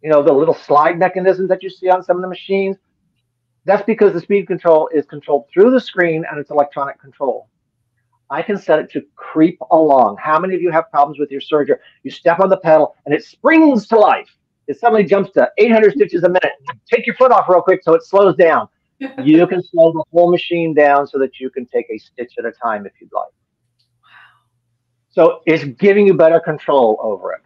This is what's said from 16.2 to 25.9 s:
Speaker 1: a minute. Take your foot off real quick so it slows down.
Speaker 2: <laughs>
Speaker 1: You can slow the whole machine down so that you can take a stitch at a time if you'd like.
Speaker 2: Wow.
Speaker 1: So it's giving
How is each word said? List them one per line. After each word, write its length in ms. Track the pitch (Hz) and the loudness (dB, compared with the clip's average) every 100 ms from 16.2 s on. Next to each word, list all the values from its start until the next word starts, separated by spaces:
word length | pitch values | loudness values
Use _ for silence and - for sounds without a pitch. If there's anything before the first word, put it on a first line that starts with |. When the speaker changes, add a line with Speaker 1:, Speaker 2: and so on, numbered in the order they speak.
Speaker 1:
a 60 | 175 | 0
minute. 240 | 180 151 - 135 - _ | 0 -4 -8 -18 -18 _
Take 180 | 240 233 | -4 -2
your 100 | 190 | 0
foot 160 | 254 | 2
off 160 | 220 - | 2 2
real 120 | 180 | 0
quick 220 | 175 180 | 2 -2
so 120 | - | 2
it 100 | 165 | 0
slows 320 | - 196 196 156 | 2 2 2 4
down. 320 | 170 139 107 _ _ _ | 2 2 -4 _ _ _
Speaker 2:
<laughs> 80 | 269 269 | -16 -6
Speaker 1:
You 220 | 196 156 175 | 2 4 2
can 160 | 185 | -2
slow 300 | 180 170 165 | -6 2 2
the 120 | 160 156 | 2 -4
whole 180 | 165 175 | 0 2
machine 440 | 175 - 170 165 | 0 -2 -6 -2
down 320 | 151 147 143 143 | 2 4 2 0
so 120 | 139 | -4
that 220 | 135 - | -6 -6
you 100 | 131 | -12
can 160 | 131 123 | -12 -8
take 200 | - - | -8 -8
a 80 | 110 | -14
stitch 360 | _ - 117 - | _ -16 -16 -10
at 60 | |
a 80 | 117 | -12
time 340 | - 117 107 101 | -8 -8 -8 -10
if 60 | _ | _
you'd 100 | - | -12
like. 120 | - | -10
Speaker 2:
Wow. 840 | - _ _ _ _ _ _ _ _ _ _ _ _ _ _ _ _ _ _ | -10 _ _ _ _ _ _ _ _ _ _ _ _ _ _ _ _ _ _
Speaker 1:
So 320 | - 165 170 - | 0 0 0 -2
it's 180 | 160 | -2
giving 420 | 143 120 202 | -4 -2 0